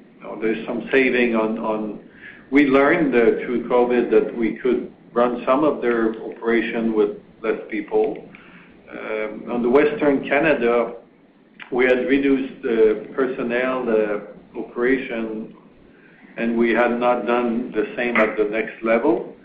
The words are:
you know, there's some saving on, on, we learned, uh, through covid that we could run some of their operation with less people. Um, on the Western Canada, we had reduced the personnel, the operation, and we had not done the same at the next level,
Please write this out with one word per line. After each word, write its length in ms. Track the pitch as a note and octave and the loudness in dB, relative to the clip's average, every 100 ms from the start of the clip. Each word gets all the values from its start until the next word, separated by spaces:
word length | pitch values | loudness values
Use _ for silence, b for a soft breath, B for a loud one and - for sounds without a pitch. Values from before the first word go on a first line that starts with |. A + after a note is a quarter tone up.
| - - | -20 -20
you 80 | |
know, 140 | A2+ G#2+ | -14 -4
there's 240 | A2 A2 - | -2 -2 -4
some 240 | A#2+ - | -8 0
saving 440 | C3+ C3 B2 A#2+ A2+ | 2 2 2 2 0
on, 240 | A2 A2+ | -2 -2
on, 400 | A2+ G#2+ G#2+ G2+ B B B B B | -4 -4 -6 -10 B B B B B
we 140 | C#3 C#3 | 4 6
learned, 500 | C3+ C#3+ E3+ C#3+ A#2+ | 4 4 4 2 4
uh, 300 | A2+ - A#2 | 4 2 -2
through 240 | A#2 - | -4 0
covid 400 | B2 A#2+ A#2+ A2 | 2 4 2 4
that 240 | A2 - A#2+ | 2 2 0
we 220 | A2 - | -4 -2
could 340 | B2+ A#2 - - - | 0 0 -4 -14 -6
run 300 | A#2 B2 A#2 - | 0 0 0 0
some 180 | C3+ | 2
of 180 | D3+ A#2 | 2 0
their 280 | B2 A#2 A2 - | 0 0 0 -2
operation 720 | - - A#2 A#2 A2 A#2+ A2+ | -8 -6 -2 0 0 -2 0
with 180 | G#2+ G2+ - - - | 2 0 -2 -16 -8
less 200 | A2 - - | -4 -4 -6
people. 580 | G#2 - A2 G#2+ - - B B B B B B2 | -8 -4 -2 -2 -4 -14 B B B B B -18
Um, 520 | A#2+ A2+ A2 G#2+ - - | -14 -8 -6 -6 -10 -8
on 120 | A#2+ | -2
the 80 | A#2+ | 2
Western 580 | C3+ D3+ - D3 C3 - | 4 4 2 0 0 0
Canada, 680 | C#3 D#3+ C3 A#2 A#2+ - - - _ _ _ _ - - | 0 2 2 2 2 0 -6 -20 _ _ _ _ -20 -6
we 140 | B2 | 0
had 240 | B2+ B2+ B2+ | 2 2 2
reduced 540 | C#3 C#3 C3+ - - | 2 2 0 -2 -8
the 460 | B2 A2+ G#2+ G#2+ - | -2 4 4 4 -4
personnel, 720 | - B2+ C3 A#2+ A#2+ C3 B2+ A#2 | -4 -4 -2 -4 -2 -2 -2 0
the 420 | A2 G#2+ G2+ - - - A#2+ | 0 0 -4 -8 -18 -16 -14
operation, 960 | - A#2+ B2 C3 - A#2 A2 A2 A2+ - - - b b b b b - | -10 -2 0 0 -2 -6 -6 -8 -12 -18 -20 -20 b b b b b -6
and 200 | A#2 A#2 | -2 0
we 120 | A#2 | 2
had 260 | A2+ G#2+ A#2+ | 2 2 2
not 280 | B2 B2 G#2+ | 0 0 0
done 480 | A#2+ A#2+ A2+ B2+ | 0 0 -2 -2
the 200 | A2 G#2 - | -4 -4 -4
same 180 | A#2+ A#2 | -2 0
at 220 | G#2+ - | 0 0
the 80 | G#2 | -2
next 360 | A2 A2 - | -2 -6 -6
level, 520 | A2+ A#2 D3 F3 - B | 0 2 2 0 -4 B